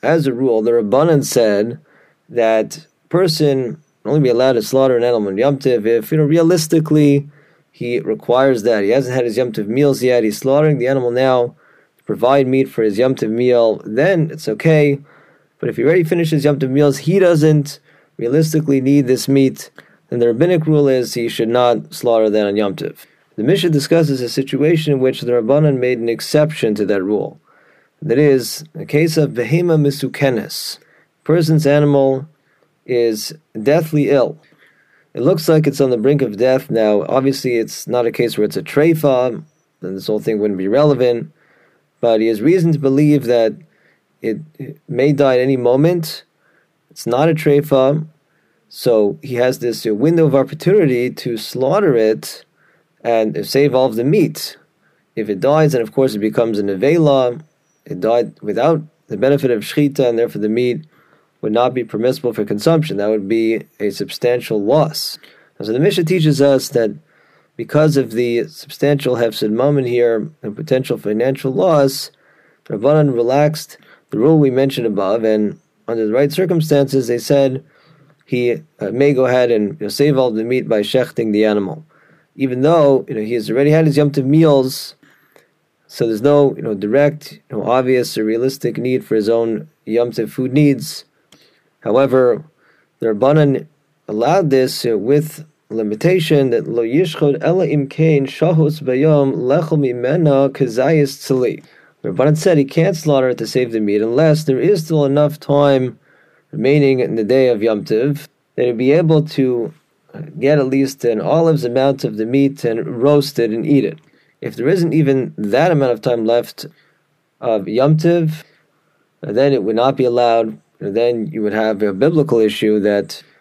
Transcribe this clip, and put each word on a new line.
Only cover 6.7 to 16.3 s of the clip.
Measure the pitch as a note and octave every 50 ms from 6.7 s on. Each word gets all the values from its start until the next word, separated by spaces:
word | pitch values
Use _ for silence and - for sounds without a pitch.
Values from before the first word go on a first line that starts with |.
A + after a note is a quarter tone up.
| E3+ D#3+ D#3 D#3 D3+ D#3 D3 C#3+ C#3+ C#3+ C#3+ - - _ _ _ _ _ _ _
he | _ - B2 A#2+ B2 -
requires | - - A2 G#2+ - - A#2+ B2+ C3+ C#3 C3 A2+ G2+
that. | A#2+ A2+ G#2 G2+
He | G2+
hasn't | A#2 C#3 C3 B2 B2
had | C3 B2
his | A#2+ G#2+
Yom | A#2+ B2+ A#2+
Tov | A2 A2+ G#2 G2+
meals | A2+ C3 D3 C#3+ C3 G#2
yet. | A#2+ B2+ B2 A#2+ A2+
He's | G#2+ G#2 -
slaughtering | - C3 C3+ D3 D3+ D#3 D3 B2+
the | A#2+ B2+
animal | C3+ C3+ B2 A#2+
now | A#2+ B2 C3 C3 B2+ B2 A#2+ A#2+ - _ _ _ _ _ _ _ _ _
to | _
provide | - G#2+ E2+ A2+ B2 C#3 C#3+ C3+ B2+
meat | C3 C3+ C3 C3+
for | - -
his | A2 G#2+ G2+ G#2
Yom | B2+ C3 C3
Tov | - - G#2+
meal. | A2 A#2 B2 B2 B2 A#2 A2+ A2+ G#2+ - -
Then | G#2 G#2+ A#2+ D3+ F#3 G3 E3+ D3+ D#3+
it's | - D#3 - -
okay. | G#2+ - - D#3+ D#3+ D3+ D3 D3 C#3 C#3+ C#3+ _ _ _ _ _ _ _ _ _ _ -
But | - A#2+
if | A#2
he | A#2 A#2
already | C#3+ E3+ F#3 E3+
finishes | D#3+ F3+ E3+ E3+ D#3+